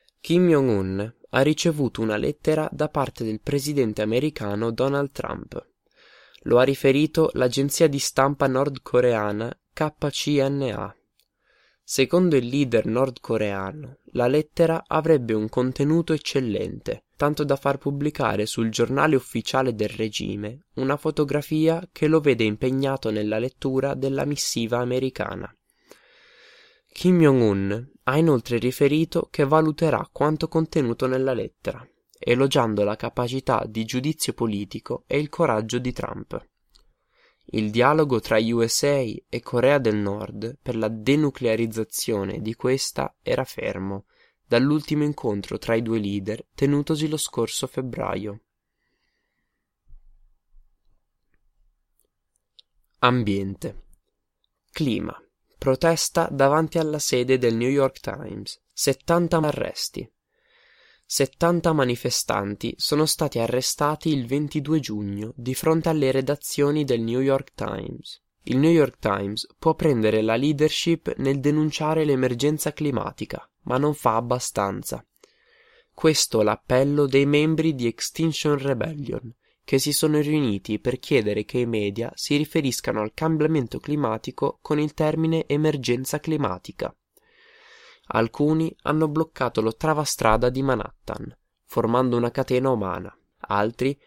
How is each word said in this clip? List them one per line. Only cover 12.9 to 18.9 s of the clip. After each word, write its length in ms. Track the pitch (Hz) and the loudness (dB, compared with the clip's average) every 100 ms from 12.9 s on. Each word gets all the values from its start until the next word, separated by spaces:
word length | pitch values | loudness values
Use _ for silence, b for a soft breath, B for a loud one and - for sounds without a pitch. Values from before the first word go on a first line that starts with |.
| 113 131 120 - 113 107 98 95 156 127 135 - | 0 0 -4 -6 -2 -2 -4 -8 -10 -16 -18 -10
la 160 | 120 120 | -2 2
lettera 560 | 147 156 - 165 165 - | 2 0 2 2 2 -2
avrebbe 480 | 156 156 151 117 | -2 4 2 4
un 140 | 110 107 | -2 0
contenuto 640 | - 127 131 143 160 165 | -2 -2 0 2 2 2
eccellente, 920 | 156 - 143 127 98 92 - - - _ _ | -2 -2 -2 -2 -2 -4 -8 -8 -8 _ _
tanto 280 | 143 151 | -2 0
da 120 | 147 139 | 0 0
far 220 | 139 139 | 0 -2
pubblicare 680 | - 143 147 151 120 104 104 | -2 -2 -4 -2 -2 0 -2
sul 240 | - 113 | -2 -2
giornale 460 | 110 117 | 0 0